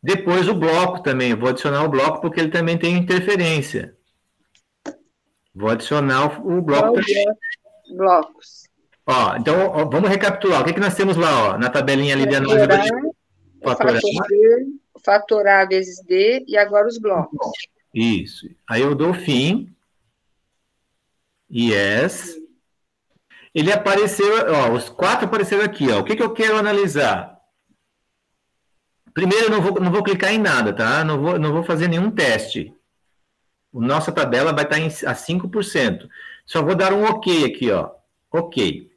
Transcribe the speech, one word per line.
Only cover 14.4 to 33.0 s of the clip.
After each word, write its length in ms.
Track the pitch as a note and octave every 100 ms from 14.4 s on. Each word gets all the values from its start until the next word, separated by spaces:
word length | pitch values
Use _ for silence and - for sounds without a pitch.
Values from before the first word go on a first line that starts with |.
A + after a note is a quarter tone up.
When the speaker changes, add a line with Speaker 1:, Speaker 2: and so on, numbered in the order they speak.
| A3 A#3 C4+ C#4+ _ -
Speaker 2:
fator 420 | - G#3 G#3 G#3+ G3+
A 160 | G3
vezes 400 | F#3+ F#3+ F#3 F3+
D, 400 | F3+ F#3 G#3 C4 C4
e 100 | G#3
agora 300 | G3+ G#3 G#3+
os 120 | A#3
blocos. 520 | G#3+ F3+ - - - - - _ _
Speaker 1:
Isso. 560 | A2+ A#2 G2+ G#2+ - - - -
Aí 140 | A2+
eu 120 | C#3
dou 180 | C#3 D#3+
fim. 600 | F3+ - B2+ C#3 G#3+ - - _ _ _ _ _ _ _ _ _ _ _ _ _ _ _ _ _
Yes. 840 | A#2+ A#2 G#2 G2+ G#2+ D#3+ F#3 F3 E3 - _ _ _ _ _ _ _ _ - -
Ele 180 | - D#3
apareceu, 540 | G#3 G3+ G3 G#3 - G3+ A3 A3
ó, 200 | D3+ B2+
os 160 | A#2+ -
quatro 380 | - F3+ A#3+ B3
apareceram 380 | G#3+ F#3+ G3+
aqui, 260 | G#3 G#3 C#3
ó. 100 | G#2
O 40 |
que 100 | F#3+ A3
que 60 |
eu 100 | A#3
quero 220 | A3+ A3 G#3+
analisar? 800 | G#3 G3+ G3 D3 B2+ F#2+ - - _ _ _ _ _ _ _ _ _ _ _ _ _ _ _ _ _
Primeiro, 320 | - F#3 G#3 A3+
eu 40 |
não 120 | G#3+
vou, 180 | F#3 G3
não 100 | F#3
vou 120 | F#3
clicar 300 | G3+ F#3+ G3
em 40 | A3
nada, 360 | G3+ C3+ G#2+
tá? 280 | G2+ A2+ C#3
Não 160 | D#3+ D3
vou, 180 | D3 F3
não 140 | D#3
vou 100 | D3+
fazer 260 | E3+ E3 F3
nenhum 220 | E3 G3+
teste. 640 | G#3+ C#3+ A2 - A#2+ E2+ - _ _